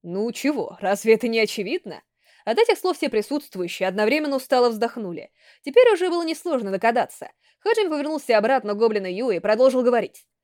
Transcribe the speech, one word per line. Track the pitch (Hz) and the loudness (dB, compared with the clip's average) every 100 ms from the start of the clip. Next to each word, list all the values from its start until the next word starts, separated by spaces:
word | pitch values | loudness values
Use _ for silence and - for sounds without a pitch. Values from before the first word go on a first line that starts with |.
«Ну | 170 185 226 | -6 -4 -4
чего, | - 269 285 151 - | -2 -2 -2 -6 -6
разве | 190 196 220 | -2 0 2
это | 220 240 | 2 2
не | 226 | 0
очевидно?» | 214 - 190 330 202 117 _ _ _ _ | 0 -2 -6 -6 -8 -18 _ _ _ _
От | - 254 | -4 2
этих | 453 392 | 2 2
слов | 370 302 | 0 -2
все | 285 | -2
присутствующие | 220 208 285 - 185 175 - 190 | -2 -2 -6 -6 -10 -8 -4 -4
одновременно | 190 214 294 302 277 | 0 0 0 0 -4
устало | 262 254 247 | 0 2 2
вздохнули. | 220 233 240 196 165 - _ _ _ | 0 -4 -4 -10 -10 -14 _ _ _
Теперь | - 453 494 | 2 6 6
уже | 370 359 | 4 0
было | 339 | -2
несложно | 330 311 359 277 196 | -4 -6 -4 -4 -2
догадаться. | 190 226 233 - - - _ _ _ | 0 0 0 -2 -8 -20 _ _ _
Хаджими | 403 453 381 | -2 0 0
повернулся | 302 294 311 - 220 | -2 -4 -6 2 2
обратно | 220 269 208 | 4 0 0
к | 208 | 0
гоблину | 226 208 185 | 0 0 -4
Юэ | 180 254 175 | -4 -2 -2
и | |
продолжил | 208 220 262 254 | 0 4 4 4
говорить. | 240 240 202 - _ _ | 2 0 -2 -12 _ _